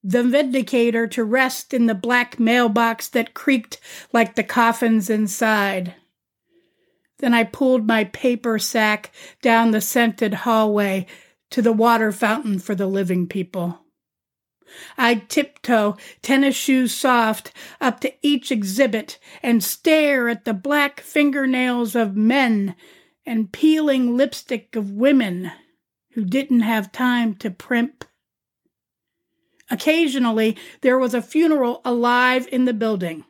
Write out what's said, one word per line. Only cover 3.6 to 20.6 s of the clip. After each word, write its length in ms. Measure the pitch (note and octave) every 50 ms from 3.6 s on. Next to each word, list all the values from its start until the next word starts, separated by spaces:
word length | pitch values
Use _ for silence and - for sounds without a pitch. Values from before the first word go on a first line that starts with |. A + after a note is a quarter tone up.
| A3 _ - - _ - - - - _
like 240 | - A#3 A3+ F#3+ -
the 80 | - G#3+
coffins 680 | - - A#3+ A#3 A3+ A3+ A#3 B3+ A#3 A3+ A3 F#3+ F#3+
inside. 880 | A3 G#3+ G#3+ G3 F#3+ - A#3+ A3 A3 G#3 G3+ G3+ F#3+ F#3 F3+ F3 - _ _ _ _ _ _ _ _ _ _ _ _ _ _ _ _ _ _ _ _ _ _ _ _ _
Then 160 | - A#3+ A#3+
I 80 | A#3
pulled 420 | A3+ - - - C#4+ B3+ B3+ B3+ G#3+
my 200 | G#3+ A3+ A3 G#3+
paper 560 | F#3 - - - B3+ B3 A#3 - A#3 A3 G#3+
sack 500 | - - - A#3 A3 G#3+ G#3 G#3 - - _ - - - - _
down 300 | - B3+ A#3 A3+ A#3 A#3
the 80 | A3 G#3+
scented 540 | - - - B3 A#3 A3+ A3 - A#3 G#3 G#3
hallway 720 | G#3 - B3 A3+ A3 A3 G#3+ G#3 G#3 G3+ G3 F#3+ F#3+ F#3 - - - - _ _ _ _ _
to 100 | - -
the 120 | G#3 A#3
water 400 | A3+ G#3+ A3+ A#3+ A#3 A3+ A3 G#3+
fountain 480 | G3 - A#3+ G#3 A3 C#4 C#4 A3 G3+ F#3
for 160 | - - G#3
the 100 | F3+ G3
living 400 | F#3+ G3 G3 G3 F3 F#3 F3+ F3
people. 580 | F3 - G3+ F3+ F3+ - F#3 F3 F3 E3+ - _ _ _ _ _ _ _ _ _ _ _ _ _ _ _ _ _ _ - - - - -
I'd 320 | - B3 A#3 A#3+ G#3+ - _
tiptoe, 680 | - D#4+ C#4 - _ - - - B3 A3 G#3 G#3 G#3 - - - - _
tennis 320 | - - C#4 C4+ C#4 C#4 C4
shoes 400 | - - - C4 C4 B3+ A#3 -
soft, 580 | - - C4 B3 A#3+ A3+ A3 G#3+ - - - _ - - - - _
up 180 | - B3+ A#3 -
to 140 | - C4 - _
each 300 | - C#4+ D4 B3+ - -
exhibit 680 | C4+ A3 G3+ F#3+ F#3+ A3 C#4 A#3+ G3+ A3 G#3+ - - _ _ - - -
and 220 | - A#3+ A#3+ A3+ F3+
stare 640 | - - - _ E4 D#4 D#4 D4+ C#4+ C#4+ C4 A#3+ A#3
at 160 | A#3 A3+ _
the 100 | A#3 A3
black 460 | F#3+